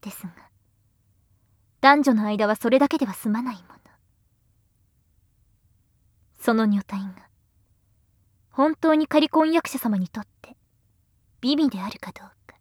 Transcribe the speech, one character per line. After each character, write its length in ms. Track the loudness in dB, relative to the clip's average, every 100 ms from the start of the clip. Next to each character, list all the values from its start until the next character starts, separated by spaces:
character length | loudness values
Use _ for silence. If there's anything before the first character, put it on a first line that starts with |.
で 100 | -16
す 120 | -14
が、 100 | -16 -18 -20 _ _ _ _ _ _ _ _ _ _ _ _ _
男 240 | 4 4
女 100 | 4
の 120 | 2 0
間 220 | -2 0
は 100 | 0
そ 120 | 2
れ 100 | 2
だ 100 | 2
け 80 | 0
で 80 | -4
は 80 |
済 160 | -6 -4
ま 120 | -4
な 120 | -4
い 20 | -10
も 60 |
の。 60 | -18 -20 _ _ _ _ _ _ _ _ _ _ _ _ _ _ _ _ _ _ _ _ _ _ _ _ _ _
そ 120 | -2
の 140 | 2 2
女 160 | 0
体 160 | -2 -10
が、 300 | -10 -14 _ _ _ _ _ _ _ _ _ _ _ _ _
本 240 | 0 0 2
当 200 | 2 2
に 120 | 2
仮 220 | 2 2
婚 240 | 2 2
約 160 | 2 -2
者 100 | -6
様 180 | -2 -2
に 120 | -4
と 100 | -8
っ 80 | -16 _
て、 160 | -20 -20 _ _ _ _ _ _ _ _
美 160 | -2 2
味 140 | 0
で 100 | -2
あ 80 | -10
る 120 | -12
か 120 | -16
ど 140 | -18 -20
う 20 | _ -20
か。 100 | -20